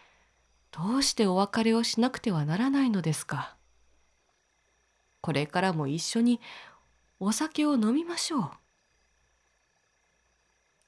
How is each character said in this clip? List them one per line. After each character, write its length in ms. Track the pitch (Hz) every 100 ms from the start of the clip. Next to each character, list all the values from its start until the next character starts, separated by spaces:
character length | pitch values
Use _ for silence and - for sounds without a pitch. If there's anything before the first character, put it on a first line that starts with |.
| _ _ _ _ _ _ _
ど 260 | - 185 262
う 60 |
し 100 | 269
て 120 | - 202
お 100 | 185
別 300 | 202 226 226
れ 80 |
を 100 | 226
し 160 | 233 -
な 120 | 254
く 80 | -
て 120 | 226
は 140 | 165 147
な 120 | 175
ら 120 | 262
な 160 | 277 262
い 40 |
の 120 | 196
で 100 | 160
す 160 | 151 -
か。 300 | 143 - - _ _ _ _ _ _ _ _ _ _ _ _ _ _ _ _
こ 140 | 170
れ 140 | 139 147
か 140 | 185
ら 120 | 190
も 140 | 160 135
一 120 | 160
緒 220 | - 233
に 180 | 240 240 - - - - _ _ _ -
お 140 | 190
酒 320 | 226 311 302 302
を 80 |
飲 180 | 269 214
み 120 | 277 339
ま 120 | 339
し 160 | -
ょ 60 | 302
う。 120 | 156 - _ _ _ _ _ _ _ _ _ _ _ _ _ _ _ _ _ _ _ _ _ _